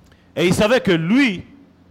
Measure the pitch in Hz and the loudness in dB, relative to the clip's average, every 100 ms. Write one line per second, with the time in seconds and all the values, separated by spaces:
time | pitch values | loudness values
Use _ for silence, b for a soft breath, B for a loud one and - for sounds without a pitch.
0 | _ b b - 175 180 208 247 233 165 | _ b b -4 -2 0 2 0 0 -2
1 | 160 240 269 180 - - - _ _ | 0 0 0 -2 -12 -20 -20 _ _